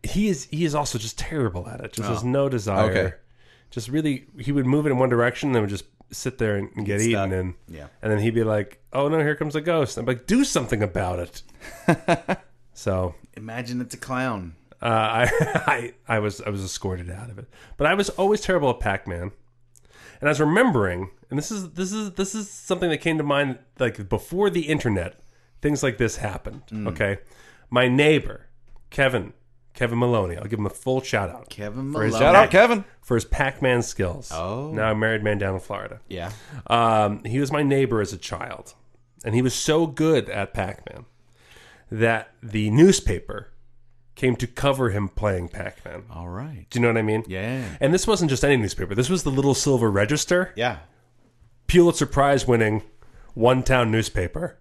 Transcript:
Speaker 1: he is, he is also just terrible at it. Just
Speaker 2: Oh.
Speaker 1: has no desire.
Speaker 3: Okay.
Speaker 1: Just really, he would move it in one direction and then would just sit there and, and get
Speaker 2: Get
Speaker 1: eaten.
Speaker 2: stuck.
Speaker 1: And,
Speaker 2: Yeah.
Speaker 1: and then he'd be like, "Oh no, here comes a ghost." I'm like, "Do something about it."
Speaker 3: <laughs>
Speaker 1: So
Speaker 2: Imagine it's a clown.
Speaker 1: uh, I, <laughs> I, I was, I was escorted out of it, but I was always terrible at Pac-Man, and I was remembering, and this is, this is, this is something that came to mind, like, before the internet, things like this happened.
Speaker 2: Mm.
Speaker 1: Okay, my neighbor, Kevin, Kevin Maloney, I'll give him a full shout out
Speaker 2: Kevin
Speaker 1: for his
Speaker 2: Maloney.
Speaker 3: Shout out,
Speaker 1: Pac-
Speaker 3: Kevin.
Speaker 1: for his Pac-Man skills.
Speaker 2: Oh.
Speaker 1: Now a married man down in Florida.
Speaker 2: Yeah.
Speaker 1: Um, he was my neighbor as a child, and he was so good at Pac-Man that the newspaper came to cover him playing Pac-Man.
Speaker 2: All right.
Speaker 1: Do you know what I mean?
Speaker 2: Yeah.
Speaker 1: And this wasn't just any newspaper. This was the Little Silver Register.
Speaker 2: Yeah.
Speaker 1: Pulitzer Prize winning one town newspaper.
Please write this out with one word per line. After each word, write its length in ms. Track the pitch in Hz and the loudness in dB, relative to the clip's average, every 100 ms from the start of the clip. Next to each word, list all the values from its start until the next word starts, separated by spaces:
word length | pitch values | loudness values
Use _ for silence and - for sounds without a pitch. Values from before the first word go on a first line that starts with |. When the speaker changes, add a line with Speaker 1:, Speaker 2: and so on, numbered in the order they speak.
Speaker 1:
he 260 | - 180 208 | -2 0 0
is, 160 | 160 - | 0 -4
he 140 | 147 | -2
is 100 | 165 | 0
also 240 | 147 143 120 | 0 -2 -4
just 200 | 107 - | -6 -8
terrible 480 | - 156 120 87 87 | -6 -2 -2 -2 -10
at 120 | - | -12
it. 120 | 110 | -10
Just 140 | - 107 | -6 -4
Speaker 2:
Oh. 40 | |
Speaker 1:
has 120 | 113 | -2
no 240 | 120 135 139 | 0 0 0
desire. 400 | 123 101 95 92 | 0 -2 2 2
Speaker 3:
Okay. 240 | 95 80 - _ _ - _ _ | 2 -2 -4 _ _ -20 _ _
Speaker 1:
Just 180 | - 110 | -12 -4
really, 340 | 147 156 131 - - | -2 0 -2 -8 -10
he 120 | 127 | -2
would 140 | 143 | 0
move 220 | 127 143 151 | 4 4 2
it 40 | |
in 80 | 127 | 2
one 120 | 127 | 4
direction 400 | 120 120 123 147 | 4 2 2 0
and 40 | 123 | 2
then 60 | |
would 60 | 104 | 2
just 160 | 101 - _ - | -4 -10 _ -18
sit 280 | - 131 - | -8 -8 -2
there 180 | 110 104 | -2 -2
and, 140 | 98 | -4
and 120 | - 101 | -6 -4
get 140 | 104 | 0
Speaker 2:
Get 60 | 113 | 2
Speaker 1:
eaten. 200 | 107 95 | 2 0
Speaker 2:
stuck. 100 | 95 | -2
Speaker 1:
And, 160 | 92 85 - | -4 -8 -16
Speaker 2:
Yeah. 200 | 82 69 _ | -18 -18 _
Speaker 1:
and 100 | 110 | -2
then 80 | 107 | 2
he'd 120 | 110 | 2
be 80 | 113 | 2
like, 360 | 110 107 101 - - | 2 0 -2 -10 -8
"Oh 140 | 131 143 | -2 0
no, 100 | 160 | 2
here 180 | 147 147 | 0 0
comes 180 | 151 | -2
a 60 | 147 | -4
ghost." 380 | 151 165 131 - | -2 0 0 -2
I'm 80 | 117 | -4
like, 200 | 123 - | -4 2
"Do 160 | 226 | 2
something 400 | 277 165 120 113 | 4 0 0 0
about 360 | 101 104 92 90 | 0 0 -2 -4
it." 240 | 85 - - - - - - | -8 -12 -20 -20 -20 -4 0
Speaker 3:
<laughs> 520 | 156 - 165 - - - _ - | 0 2 0 0 -6 -6 _ -20
Speaker 1:
So 400 | - - 95 92 82 - - | -8 -2 -2 -2 -6 -18 -16
Speaker 2:
Imagine 440 | 110 113 120 123 | -12 -10 -6 -6
it's 140 | 123 | -6
a 40 | - | -10
clown. 560 | - 127 131 107 87 82 _ - | -8 -4 -4 -4 -8 -16 _ -8
Speaker 1:
uh, 60 | 117 | 0
I, 440 | 113 110 113 123 | 2 2 2 2
<laughs> 60 | 151 156 - - 135 120 - - | 2 0 0 0 0 -2 -12 -4
I, 80 | 113 | -2
I 20 | |
was, 200 | 104 - | -2 -4
I 100 | - | -8
was 120 | 101 | -6
escorted 480 | 95 - 98 92 87 | -8 -6 -6 -6 -10
out 180 | 87 120 | -12 -14
of 100 | 107 | -16
it, 80 | - - - - | -18 -20 -20 -2
but 100 | 147 | 0
I 60 | |
was 140 | 190 202 | 2 0
always 300 | - 196 208 | 0 2 2
terrible 300 | - 185 139 | 2 2 2
at 80 | 117 | 0
Pac-Man, 540 | 110 98 - 87 90 - _ _ _ - _ - - - | 0 -2 -4 -8 -8 -12 _ _ _ -20 _ -20 -20 -4
and 80 | 143 | 0
I 0 | |
was 100 | 143 | 2
remembering, 720 | 151 185 254 139 98 87 95 - _ | 4 4 4 4 2 0 -6 -12 _
and 80 | 135 | -6
this 120 | 147 | -4
is, 200 | 214 185 | -8 -8
this 200 | 156 185 | -8 -6
is, 200 | 214 208 | -4 -6
this 220 | 175 196 220 | -4 -4 -4
is 120 | 202 | -10
something 400 | - - 180 180 | -14 -4 -2 0
that 80 | 151 | 0
came 200 | 170 160 | 0 0
to 60 | |
mind, 340 | 143 139 143 127 _ - | 0 0 0 -2 _ -2
like, 280 | 123 110 98 | -2 -2 -4
before 400 | 110 - 175 208 | -4 -2 0 2
the 200 | 175 147 | 0 0
internet, 520 | 151 123 98 87 - - _ _ - | 0 0 0 -2 -10 -20 _ _ -4
things 220 | 147 143 | -2 0
like 160 | 139 113 | 0 0
this 200 | 113 - | -2 0
happened. 440 | 107 92 - - - | -6 -6 -12 -14 -12
Speaker 2:
Mm. 160 | 107 104 | -8 -6
Speaker 1:
Okay, 280 | 85 101 98 - - - - - | -2 -2 -2 -8 -20 -20 -20 -2
my 200 | 123 127 | 2 4
neighbor, 580 | 127 147 151 - - - - - - - | 6 6 6 2 -12 -18 -20 -20 -20 -12
Kevin, 420 | - 135 123 90 - _ - _ | 0 2 2 -4 -14 _ -20 _
Kevin 240 | - 120 117 | -4 -2 0
Maloney, 380 | 123 117 92 85 | 2 2 0 -4
I'll 80 | |
give 160 | 101 107 | -6 -4
him 60 | 101 | -4
a 40 | |
full 300 | - - 131 | -4 -2 -2
shout 280 | 127 113 98 | 0 -2 -2
out 200 | - - | -8 -16
Speaker 2:
Kevin 420 | - 104 113 135 | -12 -10 -8 -6
Speaker 1:
for 120 | 107 | -2
his 80 | 107 | 0
Speaker 2:
Maloney. 120 | 113 139 | 4 4
Speaker 3:
Shout 80 | 185 | 6
out, 60 | |
Speaker 1:
Pac- 80 | 214 | 6
Speaker 3:
Kevin. 320 | 180 233 226 196 - | 6 4 2 -4 -18
Speaker 1:
for 140 | - 117 | -2 -2
his 80 | |
Pac-Man 580 | - - 139 135 131 123 | 0 -2 -2 0 0 0
skills. 480 | 113 - 92 82 - | -2 -4 -4 -4 -10
Speaker 2:
Oh. 380 | 80 87 113 147 | -8 -6 -6 -8
Speaker 1:
Now 200 | 110 110 | -2 -2
a 20 | |
married 300 | 107 110 110 | 0 0 0
man 140 | 104 104 | 0 -2
down 160 | 98 | -2
in 60 | 95 | -4
Florida. 400 | - 98 104 98 - | -8 -10 -10 -14 -14
Speaker 2:
Yeah. 220 | 92 85 107 - 139 - | -10 -10 -12 -16 -16 0
Speaker 1:
Um, 560 | 117 113 110 104 104 | 2 4 4 2 0
he 160 | 113 123 | -4 -2
was 100 | 139 | 0
my 140 | 147 | 0
neighbor 360 | 143 139 131 110 | 2 2 2 0
as 120 | 101 | -2
a 60 | 92 | -6
child, 560 | - 82 - - - - - _ _ _ | -10 -10 -10 -12 -16 -20 -20 _ _ _
and 100 | - | -2
he 80 | 113 | 2
was 120 | 127 | 2
so 340 | - - 156 165 | 0 2 2 2
good 400 | 131 156 147 101 | 2 4 4 2
at 240 | 98 98 | -6 -6
Pac-Man 500 | - 95 98 - - 120 _ _ _ _ - - - - | -4 -6 -6 -14 -18 -20 _ _ _ _ -20 -20 -20 -10
that 440 | 110 113 113 - _ | 0 2 2 -4 _
the 260 | 113 107 107 | -6 -2 2
newspaper 800 | 117 175 185 - 90 - 104 - - - - - - - | 8 8 8 2 -2 -6 -12 -12 -20 -20 -20 -20 -20 -20
came 220 | - 127 120 | -2 0 0
to 100 | 123 | -4
cover 440 | - 143 131 123 | -2 0 2 0
him 180 | 98 98 | 0 -2
playing 400 | - 104 92 87 | -2 -2 -2 -6
Pac-Man. 540 | - - - - 95 107 | -8 -12 -12 -16 -16 -14
Speaker 2:
All 160 | 80 87 | -14 -12
right. 380 | 90 147 127 - | -10 -12 -14 -8
Speaker 1:
Do 100 | 120 | 0
you 40 | |
know 60 | 120 | 2
what 100 | 113 | 2
I 40 | |
mean? 220 | 107 107 110 | 0 -2 -2
Speaker 2:
Yeah. 380 | 92 107 131 113 78 | -8 -6 -6 -8 -2
Speaker 1:
And 140 | 139 | 2
this 120 | 180 208 | 2 2
wasn't 220 | 208 165 | 2 2
just 140 | 131 | 2
any 140 | 143 135 | 4 4
newspaper. 360 | 104 - 90 | 2 -4 -4
This 140 | 101 123 | -2 0
was 140 | 180 | 0
the 80 | 151 | 0
Little 240 | 135 139 | 0 2
Silver 360 | 127 - 131 113 | 2 2 2 2
Register. 640 | 98 107 147 - 180 180 | 2 0 0 0 0 0
Speaker 2:
Yeah. 260 | - 120 98 - _ _ _ _ _ _ _ - | -2 -4 -4 -14 _ _ _ _ _ _ _ 2
Speaker 1:
Pulitzer 380 | 180 170 160 | 6 6 4
Prize 420 | 147 - 139 139 117 | 0 2 4 4 4
winning 360 | 120 110 107 - - - - - | 2 4 0 -6 -20 -20 -20 -16
one 300 | - 113 131 | 2 4 4
town 280 | 123 131 113 | 4 2 4
newspaper. 680 | 113 110 - 87 - 175 - | 2 0 -2 -4 -6 -8 -10